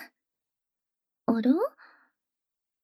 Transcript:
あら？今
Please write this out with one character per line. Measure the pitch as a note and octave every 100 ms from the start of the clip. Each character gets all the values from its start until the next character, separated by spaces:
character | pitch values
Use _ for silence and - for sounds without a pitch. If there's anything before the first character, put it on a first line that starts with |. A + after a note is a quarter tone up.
| - _ _ _ _ _ _ _ _ _ _ _ -
あ |
ら？ | A3+
今 | A#3 D#4 C5+ - - - _ _ _ _ _ _ _ _